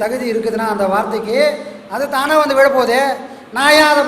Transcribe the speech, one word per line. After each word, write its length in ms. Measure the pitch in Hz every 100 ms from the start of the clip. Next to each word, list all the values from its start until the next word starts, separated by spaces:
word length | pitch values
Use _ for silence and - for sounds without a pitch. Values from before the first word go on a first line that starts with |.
தகுதி 240 | 214 254 240
இருக்குதுன்னா 340 | 220 220 214 220
அந்த 120 | 202 190
வார்த்தைக்கு 440 | 202 226 214 202 254 294 285 - - -
அது 100 | 214 277 277
தானா 200 | 285 311
வந்து 160 | 294 269
விழப்போகுது, 420 | 269 262 233 247 277 262 - - - 240
நான் 180 | 285 302
ஏன் 120 | 302
அதை 100 | 294